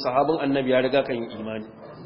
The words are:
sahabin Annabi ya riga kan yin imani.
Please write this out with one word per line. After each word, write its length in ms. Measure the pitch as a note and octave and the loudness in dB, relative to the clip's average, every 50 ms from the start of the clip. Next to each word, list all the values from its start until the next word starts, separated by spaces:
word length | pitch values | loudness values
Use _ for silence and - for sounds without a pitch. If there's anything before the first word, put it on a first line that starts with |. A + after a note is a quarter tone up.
| C3 | 0
sahabin 320 | C3 B2 C3+ C#3+ C#3+ D#3+ D#3 | 0 2 2 4 2 2 2
Annabi 320 | C#3+ C#3 C#3 C#3 C3 B2+ | 2 0 2 2 2 4
ya 100 | B2+ B2+ B2+ | 4 4 4
riga 180 | C3 C3+ C#3 | 4 2 2
kan 140 | C3+ C#3 C3 | 2 0 -2
yin 140 | A#2 A2+ A2 | -4 -6 -6
imani. 320 | - G#2 G#2+ A2 A2 A2 G#2+ - - - - - - - - | -8 -8 -8 -6 -6 -8 -8 -10 -14 -18 -16 -16 -14 -14 -14